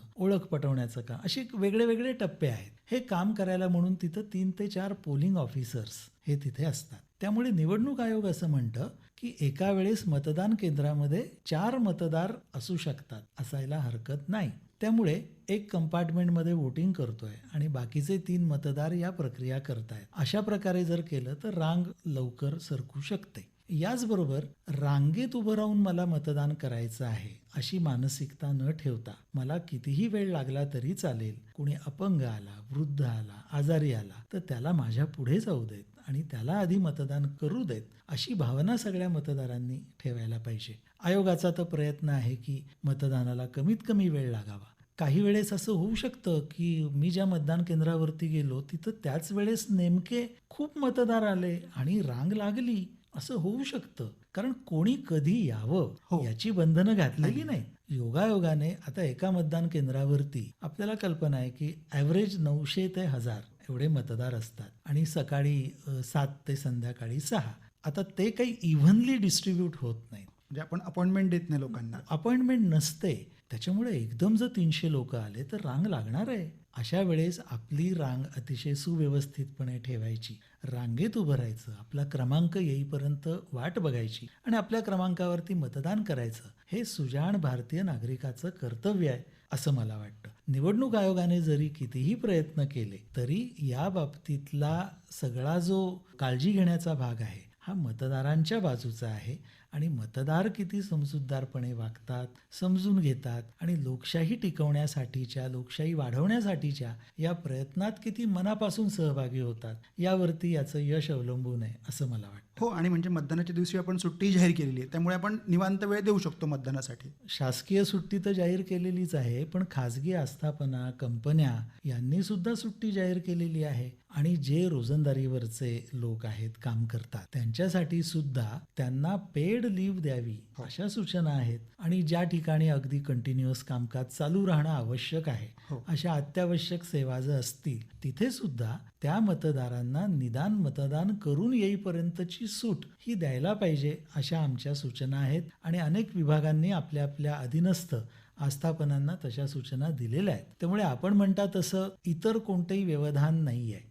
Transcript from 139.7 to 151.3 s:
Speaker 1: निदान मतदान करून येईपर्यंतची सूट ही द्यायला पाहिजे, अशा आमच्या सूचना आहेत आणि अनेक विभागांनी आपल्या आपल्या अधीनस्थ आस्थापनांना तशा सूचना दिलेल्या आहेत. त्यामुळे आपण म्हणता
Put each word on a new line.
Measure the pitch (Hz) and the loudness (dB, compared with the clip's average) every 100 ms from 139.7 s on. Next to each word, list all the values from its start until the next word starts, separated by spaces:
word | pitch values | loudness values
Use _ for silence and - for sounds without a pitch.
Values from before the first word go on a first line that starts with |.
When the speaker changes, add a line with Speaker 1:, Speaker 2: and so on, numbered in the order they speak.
| 123 120 143 202 | -2 -2 0 2
Speaker 1:
निदान | 151 123 123 190 | 0 0 0 2
मतदान | 214 147 - 139 151 190 | 2 2 0 0 2 0
करून | 208 147 143 233 | 0 0 2 4
येईपर्यंतची | 254 196 202 196 170 170 170 175 - 220 | 4 2 0 -2 0 -2 -2 -6 -6 -8
सूट | - 233 143 - - 233 | -4 -2 -2 -4 -12 -6
ही | |
द्यायला | 220 147 127 170 | -2 0 0 0
पाहिजे, | 208 185 147 147 156 - 151 | 2 2 2 0 -2 -6 -4
अशा | - 165 | 0 0
आमच्या | 147 123 143 | 2 0 -2
सूचना | 143 127 113 131 139 | -4 -4 -4 -2 0
आहेत | 135 160 170 - | 2 0 -2 -8
आणि | 165 175 | -2 0
अनेक | 151 190 220 180 | 2 2 0 2
विभागांनी | 151 151 156 156 160 | 4 4 4 4 4
आपल्या | 180 - 147 | 2 -2 -2
आपल्या | 143 143 147 | -2 0 -2
अधीनस्थ | 147 123 156 180 175 - 117 110 - - - | -2 -2 2 4 2 0 -4 -6 -16 -20 -2
आस्थापनांना | 139 - 165 160 147 139 143 185 | -2 0 -2 0 0 2 0 -2
तशा | 131 117 139 | -6 -4 -4
सूचना | 139 123 131 156 | -4 -6 -2 -2
दिलेल्या | 135 117 135 202 | -2 0 2 2
आहेत. | 190 - - | 0 -6 -4
त्यामुळे | 170 208 | 0 2
आपण | 175 127 185 | 2 2 4
म्हणता | 202 196 | 6 6